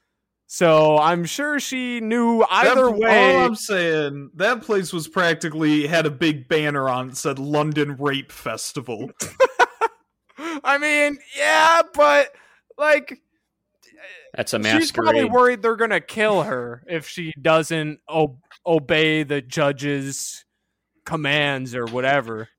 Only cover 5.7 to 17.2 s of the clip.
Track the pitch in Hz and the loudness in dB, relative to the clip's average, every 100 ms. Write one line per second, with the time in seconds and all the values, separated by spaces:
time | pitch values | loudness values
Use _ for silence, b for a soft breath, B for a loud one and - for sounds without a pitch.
5.7 | 151 147 165 156 135 165 147 127 160 151 | 2 2 0 0 -2 -2 -2 -2 -2 0
6.7 | 143 131 127 127 127 151 135 139 147 151 | -2 -2 -2 -6 -8 -6 -6 -2 -2 0
7.7 | 151 147 131 143 139 - - - 110 - | 0 -2 -2 -4 -4 -6 -12 -10 -8 -10
8.7 | - 123 110 143 - - - 508 - 494 | -10 -10 -10 -10 -12 -8 0 0 2 -2
9.7 | - 427 _ _ _ _ - 320 302 254 | -2 -6 _ _ _ _ -14 -10 -6 -2
10.7 | 285 294 294 294 285 - 277 302 311 320 | -2 0 0 0 -2 -10 -4 0 4 4
11.7 | 330 320 - 294 285 277 - b b b | 4 2 2 4 4 2 -4 b b b
12.7 | - 294 294 294 269 _ _ _ _ _ | -4 2 2 0 -14 _ _ _ _ _
13.7 | _ _ B B B B - - 113 107 | _ _ B B B B -8 -4 -2 2
14.7 | - 311 - 320 294 247 247 247 240 226 | 2 0 0 2 2 2 4 4 2 -2
15.7 | 220 226 185 - 220 214 196 139 127 120 | 0 0 -2 -4 -2 2 2 0 -4 -8
16.7 | 120 - 165 143 - | -12 -8 -8 -8 -10